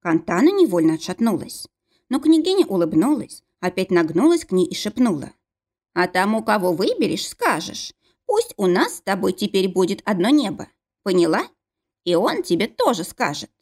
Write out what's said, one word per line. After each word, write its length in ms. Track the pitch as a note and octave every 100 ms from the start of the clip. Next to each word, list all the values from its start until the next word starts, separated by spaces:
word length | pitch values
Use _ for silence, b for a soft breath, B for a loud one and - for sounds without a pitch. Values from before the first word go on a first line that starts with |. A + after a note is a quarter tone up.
Кантана 500 | F3 E3 - F3 C#4+
невольно 440 | G4+ E4+ F3+ D#3+
отшатнулась. 720 | D#3+ - F3+ A3+ F3 - - - _ _ _ _
Но 100 | C4
княгиня 480 | C#4+ D#4+ E4+ F#4+ -
улыбнулась, 800 | F#3+ E3+ D#3 F#3 G3+ - - _ _
опять 300 | F#3 F3+ F#3+
нагнулась 540 | F3 D#3+ D#3 C#4+ E4+
к 80 | -
ней 140 | F#3 F3+
и 80 |
шепнула: 580 | F#3 G#3 A3+ B3 D#3 - _ _ _ _ _ _
«А 140 | - F3+
тому, 340 | F#3 G3 A3
кого 300 | A3 G#3+ F3+
выберешь, 560 | E3+ G#3+ A#4+ G#3+ G3 -
скажешь: 680 | - A4 F3+ F3 - - _ _ _ -
'Пусть 280 | G#4 A#4 -
у 100 | F#3+
нас 300 | F3+ G#4+ -
с 40 |
тобой 320 | - G3 F#3
теперь 360 | F#3 G#3 F#3+ F#3
будет 340 | F3+ F#3 G3
одно 260 | - F3+ F#3+
небо. 380 | D4 A3 - - _ _ _
Поняла? 440 | - F3+ E3 F#3 F#4 _ _ _ _ _
И 100 | -
он 280 | E3+ G#3+ E4
тебе 240 | - E3+ A3
тоже 380 | - A#4 A#3
скажет. 460 | - - A#3 D3 - _